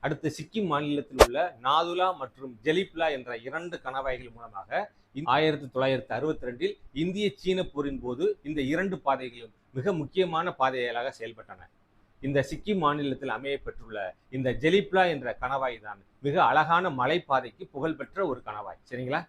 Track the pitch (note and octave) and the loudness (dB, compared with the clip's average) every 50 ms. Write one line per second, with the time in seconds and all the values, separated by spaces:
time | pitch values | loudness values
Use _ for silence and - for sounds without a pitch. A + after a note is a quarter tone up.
0 | - C3+ D#3 C#3 - D#3 - - D3+ - - A3 G#3 F3 D3+ C#3+ D3+ D3 D3 C#3+ | -2 -2 -4 -2 -4 -4 -4 -4 -12 -8 -4 -4 -2 0 0 0 0 0 -2 -2
1 | C#3 - C3+ C3 B2 - A#2+ C#3+ E3+ F3+ D#3 A#2 A#2 C3 C#3+ D#3 E3+ E3+ F3 F3+ | -4 -6 6 6 8 8 8 0 -2 -2 -2 -4 0 2 2 2 2 2 0 0
2 | F#3 F#3 F3+ D3+ C3+ A#2+ _ - C3+ C3+ B2 G#2+ - D3 D#3 F3+ F#3+ F3 - D#3+ | 2 0 0 -2 -8 -12 _ -14 -14 -14 -14 -6 -2 0 2 2 0 -2 -2 -2
3 | E3 D#3+ D3 C3 B2+ B2 A#2+ A#2 A2+ B2+ D3 D#3+ E3+ F3 E3+ E3 - C3 C3 C3+ | 0 0 0 -2 -6 -8 -10 -8 -8 -8 -8 -8 -8 -8 -10 -10 -10 -6 -6 -4
4 | C3+ C3+ B2+ B2 B2+ B2 A2+ A#2 A#2 A2+ G#2+ G2 F#2+ G#2+ B2 E3+ G#3 G#3 _ _ | -2 -2 -4 -4 -6 -14 -18 -18 -20 -16 -14 -14 -12 -4 -4 -4 -4 -4 _ _
5 | _ _ _ C3+ D3+ - B2+ C#3+ D#3 D#3 D3+ D3 C#3+ C3 - B2+ C3 C3+ C3+ B2+ | _ _ _ -8 0 2 4 4 4 4 2 0 -4 -6 -2 0 2 2 2 0
6 | B2+ - A2 A2+ C3 D#3 D#3 D#3 - B2 A#2+ B2 D#3 G3 G#3 _ - - _ C3+ | -2 -4 -6 -4 -2 -2 -4 -4 -4 -8 -8 -4 -4 -4 -4 _ -14 -14 _ -2
7 | D#3+ F3+ F#3 G3 G#3 G3 - - - F#3 F#3 F#3 F3+ C3 - C#3+ C#3+ C#3+ C#3 B2+ | -2 -2 0 0 0 -2 -2 -2 -2 -2 0 0 0 -4 -4 -4 -4 -4 -4 -4
8 | A#2 B2 B2 A#2+ E3 G#3+ G#3 - _ C#3+ D#3 D#3 C#3 B2+ D3 E3 F#3 G3 F#3+ D3+ | -4 -6 -4 0 0 0 0 -2 _ -6 -2 -2 0 0 0 0 0 0 -2 -2
9 | - C3+ C3+ B2+ C3 B2+ A#2 A#2+ A#2 A2+ - _ _ _ - C3 B2+ G3 G3 E3 | 0 0 0 0 0 -8 -10 -12 -18 -18 -20 _ _ _ -8 -2 0 0 2 0
10 | D3 B2+ - F#3 F#3 F3 E3 D#3+ E3+ F3+ E3+ - C3 C3+ C3 C3 B2 A#2+ A#2 A#2 | 0 -2 2 2 2 4 4 0 0 0 2 2 2 2 4 2 -2 -2 -2 -2
11 | A#2+ C3+ B2+ - A2+ A2+ A2+ G#2+ G#2+ - G2 F2+ E2+ - _ _ _ _ _ _ | -2 -4 -6 -6 -10 -12 -12 -14 -18 -18 -18 -20 -20 -20 _ _ _ _ _ _
12 | _ _ _ _ - C3+ C#3+ C#3 B2+ - - D3+ - G3+ G#3+ F#3+ E3 D3 D3 D3 | _ _ _ _ -4 2 2 2 2 2 -2 -8 -2 0 0 4 4 4 2 2
13 | D3 C#3 C3 A#2+ C#3 C3 A2+ A2+ C3 C#3 C#3 C#3 - - - - A#2 A2+ A2 G#2 | 0 -2 -4 -4 -4 -6 -6 -4 -4 -4 -4 -4 -6 -10 -12 -12 -14 -10 -8 -6
14 | G2 F#2 - _ _ _ - B2+ C3 B2+ A#2+ G#2+ A2 D#3+ F3 G3+ G3+ G3 - F#3+ | -6 -6 -8 _ _ _ -6 -2 0 0 0 2 2 4 4 4 4 4 4 4
15 | F#3 F3+ D#3+ C#3 B2 B2 A2 - B2 B2+ C3+ C3+ C3+ B2+ A#2+ A2+ G#2 G#2+ G#2 G2 | 4 4 2 -2 -4 -6 -6 -4 -4 -2 -2 -2 -2 -2 -4 -6 -12 -14 -14 -14
16 | G2 _ _ _ - C#3+ C#3 F3 E3 A#2+ B2+ D3+ D#3 D3 E3 E3+ F#3 F#3 D3+ B2+ | -16 _ _ _ -4 0 2 4 4 6 6 6 4 6 4 4 4 2 0 0
17 | B2 C3 D#3 F3 E3+ - C#3 C3 B2 A#2+ - _ F#3 - _ C#3 C3 D#3+ D#3 - | 0 2 2 0 0 2 0 0 0 -2 -12 _ -18 -12 _ -4 -2 -2 -2 -4
18 | C#3 - - F#3 G3 E3+ C3 A#2+ - A2+ G#2+ G#2+ G#2 G2 F2 - _ - B2 B2 | -8 -10 -4 -2 -2 -2 -2 -4 -6 -10 -10 -10 -10 -12 -14 -16 _ -12 -8 -8
19 | B2+ B2 C3+ D#3+ F3 | -4 -2 -2 -2 -4